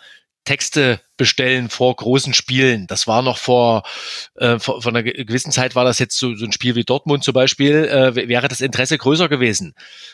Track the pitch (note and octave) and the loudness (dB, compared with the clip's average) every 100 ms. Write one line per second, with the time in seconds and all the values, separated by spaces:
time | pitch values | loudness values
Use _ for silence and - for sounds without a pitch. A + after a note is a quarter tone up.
0 | - - _ _ - C#3+ - D3+ C3 A2 | -18 -20 _ _ -6 -4 -2 2 2 2
1 | _ - B2 - B2+ C3 A#2+ - B2+ B2 | _ -2 0 0 0 0 -2 0 0 0
2 | G#2+ C3 C3+ A#2+ - B2+ C3 A2+ F2+ F#2+ | 0 0 2 -2 0 2 2 2 -2 -6
3 | - A2+ B2+ A2+ - B2 A#2+ A2 - - | 0 0 0 -2 2 4 4 2 -2 -12
4 | - - - - B2 A#2 - - A#2 A#2 | -12 -14 -14 -2 0 0 -2 -4 -2 -2
5 | A2+ - A2 B2 - B2+ B2+ B2 B2+ A#2 | -2 -6 -4 -4 -2 -2 0 2 2 2
6 | B2+ - B2+ G#2+ A2 - B2 A#2 A2+ C3 | -2 -2 -4 -4 -6 -4 -2 0 0 -2
7 | D#3 C#3 C3 C3 C3+ - C#3+ D3+ D#3 C#3+ | 0 -2 0 2 2 2 2 2 2 2
8 | C3 A#2+ A#2+ A#2+ C3+ B2 C3+ - B2+ D3+ | 2 2 0 0 -2 -2 -4 -2 -2 0
9 | C3 D#3 E3+ C#3 B2 G2+ E2+ - - - | 2 2 2 2 0 0 -6 -14 -20 -20
10 | - | -20